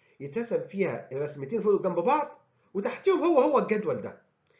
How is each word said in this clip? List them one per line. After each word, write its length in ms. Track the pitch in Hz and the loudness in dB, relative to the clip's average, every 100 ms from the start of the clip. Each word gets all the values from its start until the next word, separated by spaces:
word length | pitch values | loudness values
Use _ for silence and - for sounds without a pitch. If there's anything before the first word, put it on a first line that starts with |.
| _ _ | _ _
يترسم 460 | 139 226 233 - - | -8 -6 -4 -4 -4
فيها 400 | 196 175 117 - | -2 -2 -2 -8
الرسمتين 500 | 135 147 143 135 226 | -8 -6 -8 -6 -2
فوق 200 | 196 196 | 2 2
جنب 160 | 190 175 | 2 0
بعض، 420 | 233 294 285 - _ _ _ | 2 0 0 -8 _ _ _
وتحتيهم 500 | 196 220 - 381 349 | -6 -6 -2 2 2
هو 160 | 320 302 | 4 6
هو 180 | 294 262 | 6 4
الجدول 420 | 185 214 160 117 | 2 0 0 -4
ده. 220 | 101 - _ _ _ _ | -6 -14 _ _ _ _